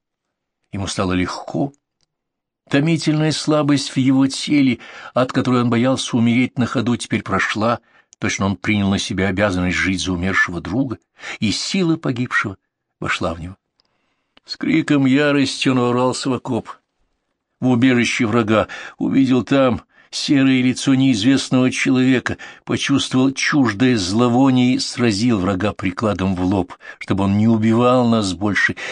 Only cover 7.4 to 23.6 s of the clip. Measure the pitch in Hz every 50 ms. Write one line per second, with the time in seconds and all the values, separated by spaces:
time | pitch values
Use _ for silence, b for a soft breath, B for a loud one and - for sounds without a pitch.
7.4 | - - - 110 107 117 120 - b b b b b b b - - 101 - -
8.4 | 101 98 101 - - - 107 104 101 98 101 95 - - 107 92 95 98 95 92
9.4 | 104 104 92 90 90 90 87 - - 92 95 90 80 92 92 87 87 95 92 95
10.4 | 98 95 90 85 - 82 92 127 143 131 107 - _ _ _ B B B B B
11.4 | 110 104 92 - - - - 196 180 165 160 160 - 151 131 117 127 - - -
12.4 | - 107 95 - _ _ _ _ _ _ _ - 98 95 - - 90 87 82 85
13.4 | 82 90 95 - _ _ _ _ _ _ _ _ _ _ _ _ _ _ _ -
14.4 | _ - - - - - 160 160 156 - 151 143 135 131 131 139 147 147 143 143
15.4 | 135 131 - - - 139 131 127 120 120 123 123 127 127 117 - - 139 127 113
16.4 | - 135 123 107 - - - - _ _ _ _ _ _ _ _ _ _ _ _
17.4 | _ _ _ - 123 127 127 120 123 131 127 120 117 110 - - 123 107 107 120
18.4 | 113 101 113 104 92 B B B B B B B - - - 135 135 123 131 123
19.4 | - - 143 135 135 127 120 120 - b b b b b b - - - 151 139
20.4 | 135 135 131 127 123 127 120 - - 143 135 131 135 135 127 101 101 131 139 131
21.4 | - - 135 127 127 127 131 - - 135 131 127 127 127 131 120 - - - B
22.4 | B B B B B - 123 113 - - 139 131 - - - 131 131 135 135 -
23.4 | - - 165 151